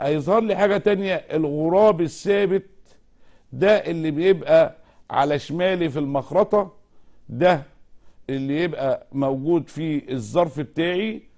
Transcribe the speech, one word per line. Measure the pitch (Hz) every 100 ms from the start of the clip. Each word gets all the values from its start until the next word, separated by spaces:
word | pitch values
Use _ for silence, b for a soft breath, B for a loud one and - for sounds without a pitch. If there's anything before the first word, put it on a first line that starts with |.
هيظهر | 139 151 143 214
لي | 226 185
حاجة | 202 196
تانية، | 208 208 196
الغراب | 170 - 156 156 147 160 185 214 170
الثابت | 165 - 196 202 196 190 - - - _ _ _ - - _
ده | 127 185 214
اللي | 160 165 156
بيبقى | 147 185 180 143 160 156 - b b -
على | - 143 143
شمالي | - 156 185 185 165
في | 131
المخرطة، | 139 139 123 156 202 208 190 - _ - - - -
ده | 120 180 165 139 _ - - - - -
اللي | 135 135 147
يبقى | 175 147 135 123 -
موجود | 135 139 135 143 170 -
في | - 160 147 -
الظرف | 131 104 139 170 147
بتاعي | 147 - 170 180 220 220 -